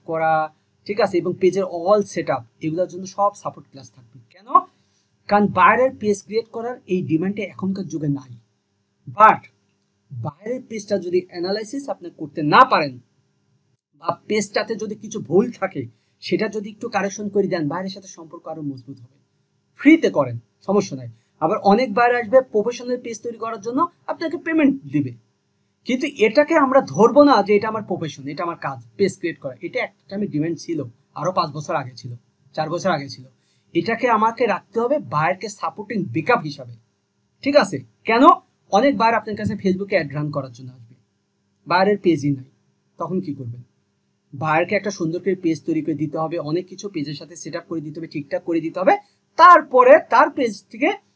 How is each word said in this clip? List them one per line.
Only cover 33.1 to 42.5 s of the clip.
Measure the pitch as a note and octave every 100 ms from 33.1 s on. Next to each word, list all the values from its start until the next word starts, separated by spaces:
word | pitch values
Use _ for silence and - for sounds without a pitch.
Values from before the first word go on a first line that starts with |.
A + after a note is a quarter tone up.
| B2 B2+ _ _ _ _
এটাকে | E3+ A3 A3+ B3
আমাকে | A3 A3 - A3+
রাখতে | F3+ - A3+
হবে | A#3+ D4
বাইরকে | C#3+ D3 D#3+ F#3+ G#3+
সাপোর্টিং | - E3 - G#3 A3+
ব্যাকআপ | B2+ D#3 D#3 A#3+
হিসাবে, | D3+ C#3+ A#2+ - _ _ _ _ _ _
ঠিক | C#4 C#4+
আছে? | G3+ F3 - _
কেন? | - A3+ D4+ F4+ - _ _
অনেক | G3 C#4 G#3
বাইর | A3+
আপনার | A3+ A3 G#3+
কাছে | G#3
Facebook-এ | G3+ G3 F#3 G3 G3
অ্যাড | D3
রান | D3 D3+
করার | D3+ C3
জন্য | A#2 B2+
আসবে, | B2+ A#2 _ _ _ _ _ _ _ -
বাইরের | F3 F#3+ G3+
পেজই | F3+ D#3 C#3+
নাই, | C3 -